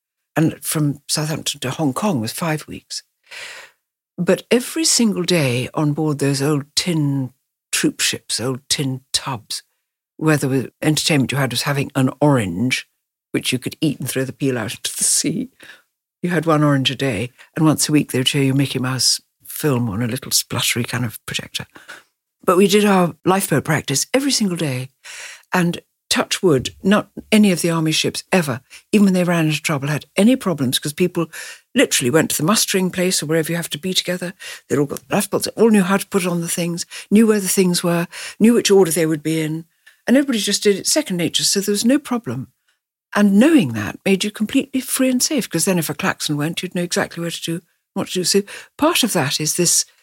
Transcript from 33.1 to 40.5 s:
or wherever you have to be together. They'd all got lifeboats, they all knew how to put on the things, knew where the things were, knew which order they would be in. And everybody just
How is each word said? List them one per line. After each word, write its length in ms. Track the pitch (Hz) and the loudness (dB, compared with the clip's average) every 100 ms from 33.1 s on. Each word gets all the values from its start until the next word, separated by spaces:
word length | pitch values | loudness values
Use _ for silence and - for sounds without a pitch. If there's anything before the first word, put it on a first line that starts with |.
| 180 | -2
or 40 | 147 | -2
wherever 220 | 165 156 | -2 0
you 60 | 170 | -4
have 140 | 160 | -6
to 80 | 151 | -8
be 160 | 185 | -4
together. 400 | 185 - 180 175 - - - - | -4 -4 -6 -6 -10 -16 -14 -4
They'd 100 | 139 | -2
all 80 | 143 | -2
got 180 | - - | -4 -4
lifeboats, 360 | 185 - 180 - | -2 0 -4 -4
they 160 | - | 2
all 80 | 226 | 6
knew 140 | 208 | 6
how 120 | 180 196 | 4 0
to 100 | - | 0
put 180 | 196 180 | -2 0
on 160 | 175 | -2
the 80 | 165 | -4
things, 360 | - 170 170 - - - | -4 -4 -4 -8 -12 2
knew 160 | 202 220 | 4 6
where 120 | 214 | 4
the 80 | 185 | 2
things 340 | - 185 175 | 2 4 2
were, 260 | 175 170 175 - - - | 0 0 -2 -8 -12 4
knew 120 | 214 | 4
which 160 | 233 - | 6 6
order 220 | 196 175 | 6 6
they 140 | 170 160 | 4 0
would 180 | 160 | 0
be 160 | 156 160 | -2 -2
in. 240 | 156 160 - _ - _ - | -2 -6 -10 _ -20 _ 2
And 120 | 254 | 2
everybody 220 | 285 233 | 4 -2
just 240 | 196 | -2